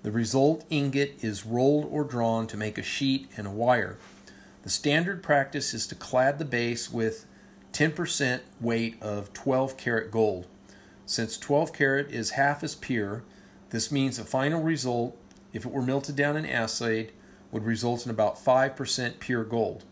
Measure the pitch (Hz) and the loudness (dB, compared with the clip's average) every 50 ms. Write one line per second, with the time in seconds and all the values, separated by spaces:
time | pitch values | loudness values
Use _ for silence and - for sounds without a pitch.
0 | - 107 104 117 117 107 - 135 135 151 165 160 - - 160 147 143 139 131 139 | -4 0 0 0 0 2 4 4 6 6 4 2 -4 -2 0 0 0 2 2 0
1 | 143 139 - - - 110 104 95 107 107 113 123 127 139 147 151 147 - - 151 | 0 0 -2 -6 -6 -4 -4 -6 -6 -2 0 4 4 6 4 4 0 -2 -2 -4
2 | 147 - 123 120 113 113 113 113 113 110 - 104 107 107 104 - 110 - - - | -2 -2 0 0 2 2 2 0 -2 -4 -6 -6 -6 -4 -4 -6 -6 -6 -4 0
3 | 139 135 135 135 135 - - - 104 101 98 107 117 123 123 120 98 92 104 - | 2 2 0 0 -2 -8 -10 -8 -8 -6 -4 0 2 4 4 4 2 -4 -8 -12
4 | - - - - - - - - - - - - - 95 - - - 147 147 160 | -18 -20 -20 -20 -20 -20 -20 -20 -20 -20 -20 -16 -6 -6 -6 0 2 2 2 4
5 | 170 185 196 170 - - 147 143 135 139 - 143 - - - 107 - - - - | 2 0 -4 -6 0 2 4 4 4 0 -4 -4 -4 -4 -4 -6 -8 -8 -10 -14
6 | - - - 127 127 135 143 147 160 135 120 120 117 120 120 117 - - - 117 | -10 0 2 4 4 4 2 0 -4 -2 0 0 0 0 -2 -4 -6 -6 -2 0
7 | 113 110 - - - - - - - - - - - - - - 151 160 151 - | 0 -2 -2 -6 -14 -20 -20 -20 -20 -20 -20 -20 -20 -12 0 2 2 2 2 -2
8 | 170 - - - 143 123 123 131 - - - - 117 117 117 113 117 113 113 - | -4 -4 0 0 0 0 0 -2 -6 -14 -12 -4 -2 0 2 2 0 -2 -4 -8
9 | - 107 104 104 98 - - - - 139 131 131 135 135 135 - - 123 117 110 | -8 -6 -6 -6 -8 -10 -14 -4 0 2 2 2 2 0 -4 -4 -2 0 0 0
10 | 107 - 107 113 110 104 95 90 90 - - - - - - - - - - - | -2 -2 2 2 4 4 2 -2 -10 -14 -18 -20 -20 -20 -20 -20 -20 -20 -20 -20
11 | - - - - 113 110 - - - - 143 147 165 156 - - 147 135 135 139 | -8 -6 -2 -2 -2 -4 -4 -10 -2 2 2 2 2 0 0 2 2 2 4 0
12 | 143 143 - 120 110 - - 135 139 143 147 143 160 147 - - - - 127 113 | 0 -2 -6 -4 -4 -4 0 2 2 2 2 0 -4 -8 -8 -8 -4 -2 0 0
13 | 101 98 104 117 120 - - - - - - - - - - 113 - - 147 139 | 0 -2 -4 -8 -10 -14 -20 -20 -20 -20 -20 -20 -14 -6 -4 -4 -2 0 0 0
14 | 135 135 113 113 107 - - 131 135 147 165 165 156 160 165 139 123 127 120 120 | 0 0 -2 -4 -6 -2 -2 0 2 2 0 0 0 0 0 0 0 0 0 0
15 | 117 127 - - - - - - - - - 110 107 127 - 135 123 123 135 139 | 0 -2 -4 -12 -20 -20 -20 -20 -20 -12 -10 -8 -8 -4 -4 -2 0 2 0 0
16 | 139 - 143 135 143 147 147 151 156 135 127 120 113 113 - - 120 117 110 110 | -2 -2 0 0 2 2 2 -2 -2 -2 0 0 0 -2 -2 -2 0 2 2 0
17 | 113 110 - - - - - - - - - 113 107 113 113 110 120 120 120 117 | 0 -4 -12 -20 -20 -20 -20 -20 -16 -6 -6 -4 0 0 0 2 2 0 0 0
18 | - 123 113 107 107 101 - - - 131 127 131 131 139 139 - 135 - - - | -2 -4 0 2 2 2 2 0 2 4 6 6 4 2 0 -6 -4 -2 -2 -2
19 | 123 120 - - - - 127 117 110 110 117 117 107 87 80 - - - | -2 -4 -4 -8 -4 -2 -2 -2 0 0 0 0 0 0 -2 -8 -16 -20